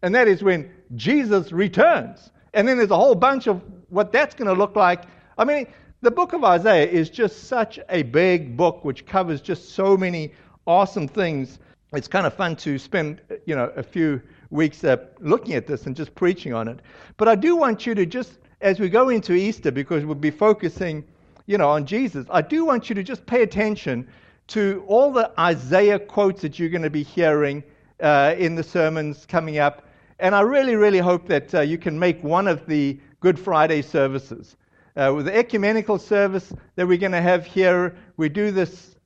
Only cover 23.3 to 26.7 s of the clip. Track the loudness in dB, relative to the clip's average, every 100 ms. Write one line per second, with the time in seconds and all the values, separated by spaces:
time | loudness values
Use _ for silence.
23.3 | 0 0 0 -4 -4 -6 -8 -8 -20 _
24.3 | _ _ -2 -2 -2 0 2 2 2 -2
25.3 | 0 0 0 0 2 4 2 -4 0 0
26.3 | 0 -8 -6 -6